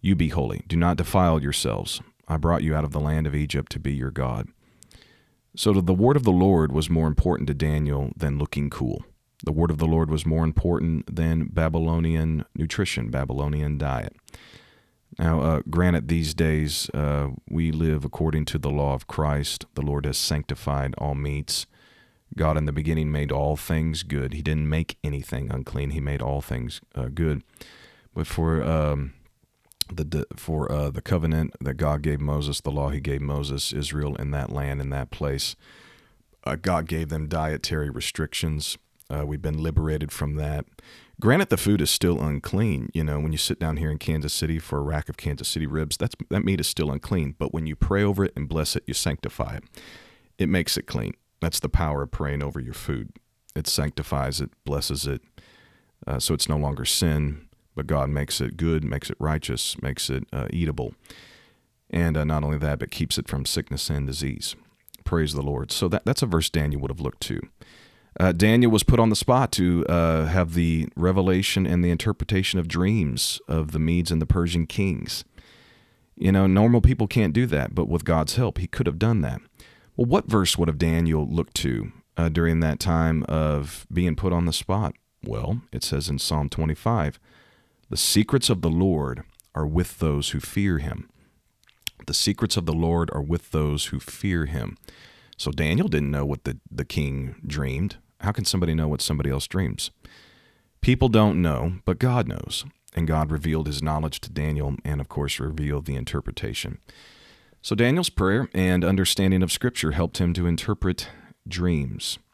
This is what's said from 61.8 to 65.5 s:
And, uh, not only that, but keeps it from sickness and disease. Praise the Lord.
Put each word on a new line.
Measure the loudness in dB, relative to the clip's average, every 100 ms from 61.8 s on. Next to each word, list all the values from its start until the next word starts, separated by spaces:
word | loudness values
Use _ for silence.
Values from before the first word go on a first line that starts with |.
| _
And, | 0 2 2
uh, |
not | 2 0
only | 0 0
that, | 0 -2
but | -4
keeps | -4 -2 -2
it | -4
from | -4
sickness | -2 -4 -4 -6 -2
and | -2 -2
disease. | -2 -4 -4 -8 -10 _ _ -20 -10
Praise | -2 0 2
the | 0
Lord. | -2